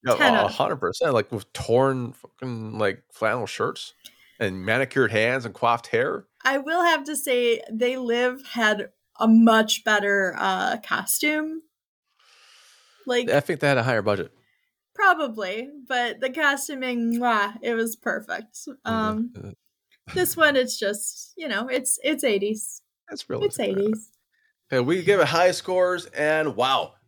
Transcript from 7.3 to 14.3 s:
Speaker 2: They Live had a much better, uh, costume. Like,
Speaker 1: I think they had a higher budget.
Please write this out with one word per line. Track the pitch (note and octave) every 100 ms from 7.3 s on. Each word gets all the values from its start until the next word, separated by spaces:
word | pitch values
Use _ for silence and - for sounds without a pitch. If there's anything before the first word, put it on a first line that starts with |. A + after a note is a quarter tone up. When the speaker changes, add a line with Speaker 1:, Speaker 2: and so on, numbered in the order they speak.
| B3 A#3+ A3+ -
Speaker 2:
They | A3 B3 C4
Live | B3 A#3+ B3 B3+ -
had | A#3+ G#3+ G3+ - _ _ -
a | A3+
much | A3+ A3+ A3 A3 -
better, | - G#3 G3+ G3+ F#3+ -
uh, | F#3+ F#3 F#3 A3
costume. | - - F#3+ - D4+ D4+ D#4 D#4+ _ _ _ _ _ _ _ _ _ - _ _ _ _ -
Like, | B3 B3
Speaker 1:
I | C#3
think | - D#3
they | D3
had | C3
a |
higher | A#2+ A2+
budget. | G2+ G2+ E2